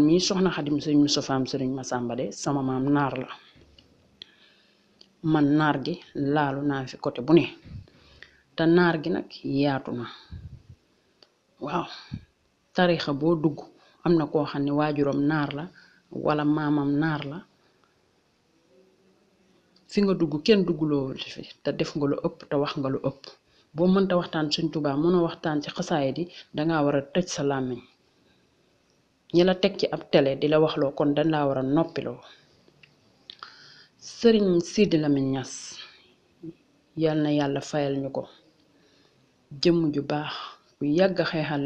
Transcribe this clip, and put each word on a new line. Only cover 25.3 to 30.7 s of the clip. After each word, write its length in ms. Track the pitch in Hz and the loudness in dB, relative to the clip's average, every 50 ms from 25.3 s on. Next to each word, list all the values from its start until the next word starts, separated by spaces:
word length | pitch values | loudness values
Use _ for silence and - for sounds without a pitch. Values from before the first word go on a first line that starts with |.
| - - - 170 151 147 | -2 -4 -4 -4 -2 -2
ci 80 | 147 - | -4 -6
xasaayid 480 | - - 175 - 180 151 139 135 127 147 | -8 -8 -4 -2 -2 0 0 0 -2 -4
yi, 80 | 175 175 - - - _ _ | -6 -8 -10 -18 -20 _ _
dangaa 300 | - 151 165 165 156 147 | -2 -2 0 2 2 2
war 120 | 143 143 | 2 2
a 60 | 139 | 0
tëj 260 | 135 - - 185 175 - | -2 0 -2 -2 -2 -2
sa 140 | - - 143 | -4 -4 -2
làmmiñ. 380 | 143 139 135 135 127 123 123 - - _ _ _ _ _ _ _ _ _ _ _ _ _ _ _ _ _ _ _ _ _ _ _ _ _ _ _ _ | -2 -2 -2 -2 -4 -6 -8 -10 -18 _ _ _ _ _ _ _ _ _ _ _ _ _ _ _ _ _ _ _ _ _ _ _ _ _ _ _ _
Ñi 140 | - 170 175 | 2 4 4
la 120 | 185 185 | 4 4
teg 180 | 185 - 196 196 190 | 2 2 0 0 0
ci 80 | - - | -2 -2
ab 100 | - 151 - - | -2 -6 -6 2
télé 220 | - 170 139 135 135 139 | 4 4 4 4 2 0
di 100 | 143 147 | 0 2
la 100 | 151 156 | 4 4
waxloo, 320 | 160 156 | 4 4